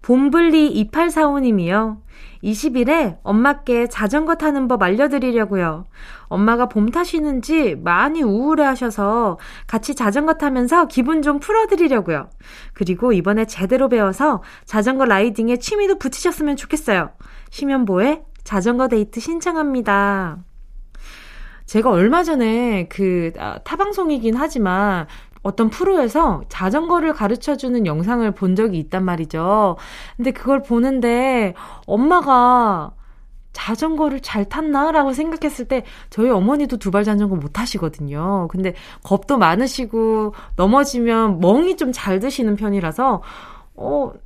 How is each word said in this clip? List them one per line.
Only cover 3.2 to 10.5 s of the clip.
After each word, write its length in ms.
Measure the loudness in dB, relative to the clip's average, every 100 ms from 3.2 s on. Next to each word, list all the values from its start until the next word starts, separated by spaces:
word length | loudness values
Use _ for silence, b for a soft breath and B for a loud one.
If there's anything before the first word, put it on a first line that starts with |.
엄마께 640 | 0 2 2 0 0 0 0
자전거 480 | -2 0 0 0
타는 320 | 0 0 0 0
법 160 | 2
알려드리려고요. 1040 | 2 2 2 2 0 0 0 0 -2 -4 -12 B B B B
엄마가 420 | 0 2 2 0
봄 220 | 0 0
타시는지 840 | 0 -2 -2 -2 -4 0 2 2 -2
많이 400 | 0 2 2 0
우울해하셔서 1160 | 0 0 0 2 2 0 -4 -2 -2 0 0 -4 B B -6
같이 260 | -6 -4
자전거 400 | -2 0 0 0
타면서 540 | 0 0